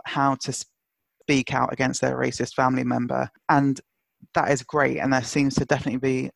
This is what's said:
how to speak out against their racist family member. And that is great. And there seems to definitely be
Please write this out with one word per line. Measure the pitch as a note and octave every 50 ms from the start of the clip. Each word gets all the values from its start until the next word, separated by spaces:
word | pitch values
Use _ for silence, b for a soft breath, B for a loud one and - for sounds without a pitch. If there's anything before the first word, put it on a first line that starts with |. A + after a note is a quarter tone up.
| -
how | - - C#3+ C#3 C#3 C3+
to | - - C#3
speak | B2+ - - - _ _ _ _ _ _ _ _ _ _ _ - C#3+ C3 A#2+ - C#3+
out | C3 B2+ -
against | - - C3 C3 C#3 -
their | C3 C3 C3
racist | B2+ C3 B2+ - - B2 - -
family | - C3 B2+ C3 B2+ B2+
member. | B2 B2 B2 B2 B2 C3 B2+ C3 - - _ _ -
And | D#3 C#3 C#3 C#3 C3 - - _ _ _ _ _ _ _ - - -
that | F3 - -
is | C#3+ B2+
great. | - - - D3 C#3 C3 D3 D3+
And | - C3+
there | C3 C3
seems | - - - D3 C#3 C3+ C3+
to | - C3+
definitely | - D3 C3+ - C#3 A#2 B2+
be | C3+ C3+ C3 B2+ C3+ - -